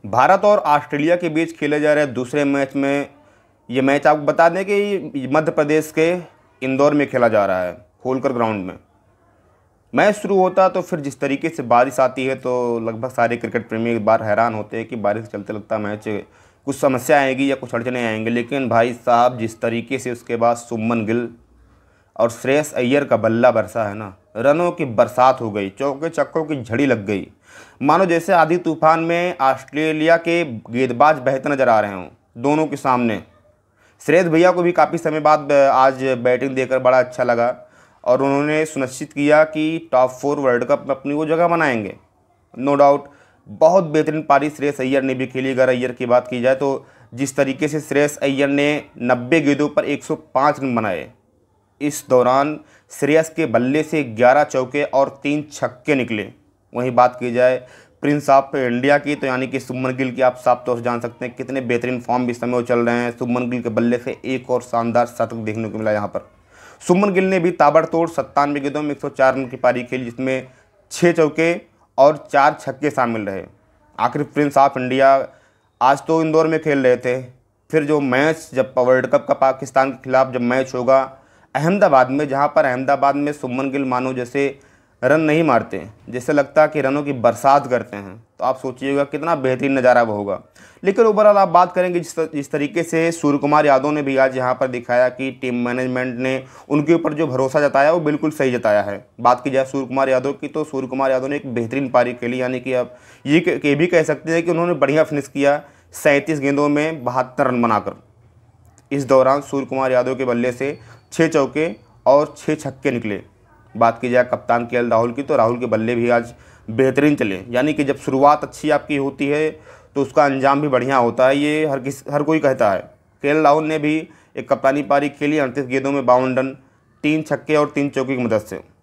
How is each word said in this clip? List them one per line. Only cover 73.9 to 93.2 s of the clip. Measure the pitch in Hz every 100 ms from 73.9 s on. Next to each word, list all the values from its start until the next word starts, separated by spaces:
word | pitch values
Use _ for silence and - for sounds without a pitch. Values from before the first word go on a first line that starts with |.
| -
आखिर | 120 147
प्रिंस | 147 147 147 139
ऑफ | 139 131
इंडिया | 127 131 135 135 - _ _ _ _ _
आज | 123 143 -
तो | 160
इंदौर | 160 156 160
में | 160
खेल | 156 143
रहे | 127 123
थे, | 123 127 127 _ _ _ _
फिर | 160
जो | 143 151
मैच | 139 123 151 160 -
जब | 123 131 -
वर्ल्ड | 123 127 127
कप | 143 131
का |
पाकिस्तान | 147 135 131 139 135 135
के | 120
खिलाफ | 131 127 135
जब | 123
मैच | 120 127 131 127
होगा | 123 135 131 - _ _ _ 131
अहमदाबाद | 156 202 190 139 127
में, | 139 151
जहाँ | 135 147
पर | 160 147
अहमदाबाद | 127 131 139 139 143
में | 147
शुभमन | 143 131 123 135
गिल | 135 135
मानो | 123 131
जैसे | 127 123 139 139 139 _ _ _ _
रन | 127 156
नहीं | 156 156
मारते, | 160 120 - 95 92 - -
जैसे | 123 120
लगता | 147 139 - 151
कि | 151
रनों | 135 143
की | 143
बरसात | 131 117 117 139 139 135
करते | 123 110 101
हैं। | 98 104 _ _
तो | 117
आप | 131
सोचिएगा | 135 123 135 139
कितना | 139 151 160 160
बेहतरीन | 131 123 139 135
नज़ारा | 123 120
वो | 117
होगा। | 104 101 92 _ _ - _
लेकिन | 185 196 226
overall | 208 214 202
आप | 190
बात | 170 180
करेंगे | 185 180 175
जिस, | 170 -
जिस | 160 147 139
तरीके | 151 147 165
से | 165 165 165
सूर्य | 165